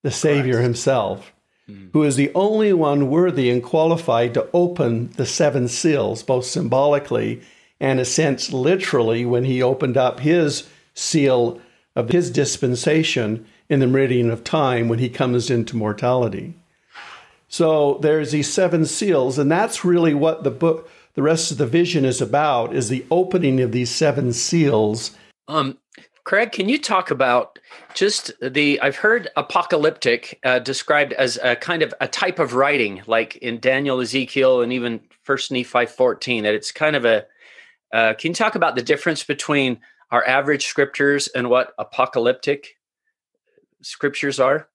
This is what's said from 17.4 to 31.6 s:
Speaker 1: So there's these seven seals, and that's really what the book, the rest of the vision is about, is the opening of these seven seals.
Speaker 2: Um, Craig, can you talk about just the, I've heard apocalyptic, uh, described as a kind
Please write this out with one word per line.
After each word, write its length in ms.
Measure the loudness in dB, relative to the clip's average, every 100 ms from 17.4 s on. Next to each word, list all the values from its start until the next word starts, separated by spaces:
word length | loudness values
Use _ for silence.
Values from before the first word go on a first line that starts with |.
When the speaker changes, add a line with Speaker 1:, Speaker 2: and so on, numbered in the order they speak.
| _
Speaker 1:
So 500 | 0 2 4 2 2
there's 300 | 2 2 0
these 200 | -2 -2
seven 340 | 0 2 2 0
seals, 520 | -2 0 2 2 0
and 120 | 2
that's 340 | 2 0 -2
really 300 | 2 4 4
what 280 | 2 0 0
the 80 | -4
book, 380 | 0 0 0 -6 -20 _
the 80 | -2
rest 280 | 0 2 -2
of 80 | -2
the 80 | 0
vision 380 | 2 2 2
is 160 | 0 0
about, 540 | 0 0 2 0 0
is 140 | -2 -2
the 160 | -4 0
opening 500 | 0 2 0 2 2
of 120 | 0
these 180 | 0 -2
seven 420 | 0 0 0 -2
seals. 840 | -2 0 2 4 2 2 -2 -8 -14 _ _ -6
Speaker 2:
Um, 300 | -4 -4 -8 _ -20 -20 _
Craig, 280 | -2 0 0
can 160 | -2 -2
you 100 | -2
talk 320 | 0 -2 -2
about 480 | -2 2 2 0 -12 _ -20 -16
just 380 | -2 -2 -2 -8 -10
the, 400 | -6 0 0 0
I've 160 | -2 0
heard 320 | 0 0 -2 -6
apocalyptic, 1000 | -2 -2 0 2 0 0 -2 -2 -4 -6
uh, 160 | 0 0
described 520 | -2 -8 0 0 0
as 260 | 0 -2 0
a 140 | 0
kind 260 | -2